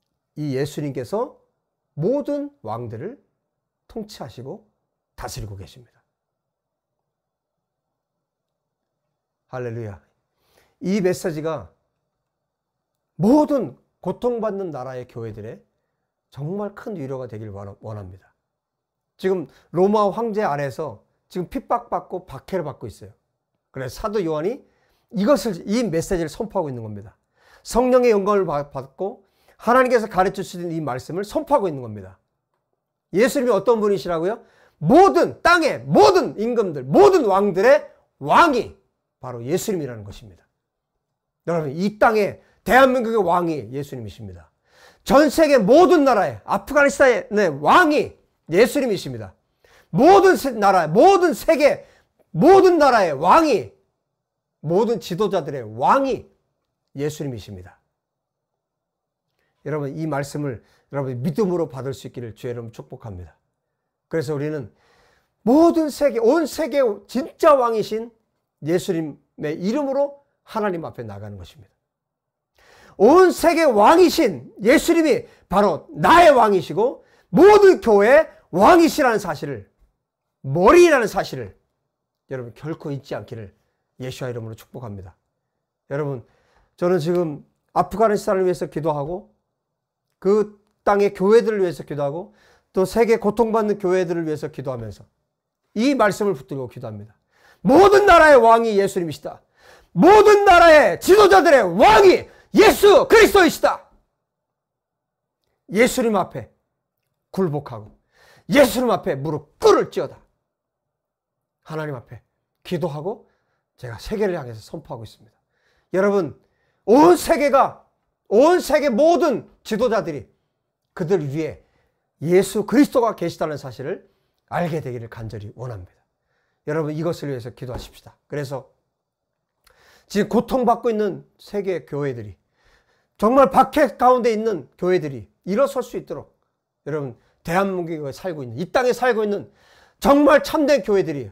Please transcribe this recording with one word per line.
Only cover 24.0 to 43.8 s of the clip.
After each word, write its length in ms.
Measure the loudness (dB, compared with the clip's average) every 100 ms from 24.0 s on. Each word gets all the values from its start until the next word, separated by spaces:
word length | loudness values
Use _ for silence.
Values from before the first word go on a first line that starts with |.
사도 240 | -6 -4 -4
요한이 400 | -4 -6 -8 _ _ _ _ _
이것을, 580 | -2 0 0 -2 -8 -6
이 140 | -4
메시지를 440 | -2 -4 -4 -4 -6
선포하고 400 | -8 -8 -6 -6
있는 120 | -8
겁니다. 340 | -12 -16 -18 _ _ _ _ _
성령의 480 | -6 -2 2 4 4
영광을 360 | 2 0 0 -2
받-, 260 | -6 -8
받고 560 | -12 -14 -10 -10 -12 _ _ _ _
하나님께서 440 | 0 2 2 0 0
가르쳐 360 | -2 -2 -4
주신 280 | -10 -10 -10
이 100 | -8
말씀을 420 | -8 -10 -10 -10
선포하고 460 | -8 -8 -2 -2 -2
있는 120 | -8
겁니다. 380 | -12 -16 -18 _ _ _ _ _ _ _ _ _ _
예수님이 380 | -2 0 0 -2
어떤 280 | 0 0 0
분이시라고요? 640 | 0 -4 -4 -6 -6 -8 _ _ _ -6
모든 640 | 2 4 6 4 -2 -2
땅의 420 | 0 0 0 -4 -2
모든 520 | 4 4 4 0 -4
임금들, 460 | -6 -4 -4 -8
모든 420 | -2 4 4 4 2
왕들의 640 | 0 0 2 4 2 0 _ _ -10
왕이 560 | 0 2 4 0 -6 -12 _ _ _ _
바로 220 | -16 -12 -6
예수님이라는 580 | -6 -4 -8 -8 -12
것입니다. 420 | -16 -20 -20 -20 _ _ _ _ _ _ _ _ _ _ -8
여러분, 240 | -6 -6
이 260 | -6 -6 0
땅의, 440 | 0 2 -2 -6 _ _ 0
대한민국의 580 | 4 4 2 -2 -2
왕이 460 | 0 -2 -2 -6 -8
예수님이십니다. 800 | -12